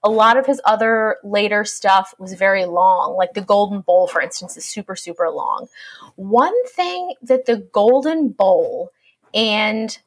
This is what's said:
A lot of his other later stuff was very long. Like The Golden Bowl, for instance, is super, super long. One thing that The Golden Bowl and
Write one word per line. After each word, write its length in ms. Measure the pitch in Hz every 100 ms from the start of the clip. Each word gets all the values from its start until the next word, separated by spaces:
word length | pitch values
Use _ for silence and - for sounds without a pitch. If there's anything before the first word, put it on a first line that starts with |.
A 60 | 214
lot 280 | 220 220 247
of 80 |
his 160 | 269 262
other 520 | - 214 226 226 220 -
later 400 | 202 208 208 208
stuff 480 | 208 - 196 190 185 -
was 140 | 185
very 320 | 185 196 196
long. 500 | 180 175 190 180 -
Like 180 | 185 180
The 80 | 208
Golden 400 | 190 202 202 202
Bowl, 260 | 180 180 180
for 140 | 170
instance, 360 | 143 - - -
is 80 |
super, 300 | - 214 202
super 340 | 185 - 170 170
long. 380 | 147 - - - - - - -
One 380 | - 190 226 311 466 494
thing 440 | - 359 359 359 -
that 240 | 240 254
The 120 | 254 226
Golden 720 | 185 214 214 262 285 320 269
Bowl 640 | - 190 175 165 - - _ _ _ _
and 640 | 214 220 214 214 220 226 -